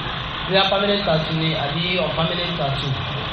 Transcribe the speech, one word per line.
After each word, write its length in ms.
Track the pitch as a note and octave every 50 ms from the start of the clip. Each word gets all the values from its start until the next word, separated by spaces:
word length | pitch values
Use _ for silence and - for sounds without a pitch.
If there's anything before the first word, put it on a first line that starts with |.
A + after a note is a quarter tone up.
| - - - - - - - -
Bí 120 | - D#3 F#3
a 80 | F#3+
permanent 400 | G3 G3 G3 G3 G3+ G3+ G3+ G3+
tattoo 320 | - F3 D#3+ D#3 D#3+ - D#3+
ni, 140 | D#3+ D#3+ D#3+
àbí 300 | D3+ C#3 C#3 C#3+ D#3 E3 E3+ F3+ F3+
unpermanent 600 | F3+ D#3+ D3 C#3+ D#3 E3 E3+ F3+ F3 F3 F3 E3+
tattoo. 380 | D#3+ D3 C#3 C3+ - - C#3+ B2+ - - - - - - -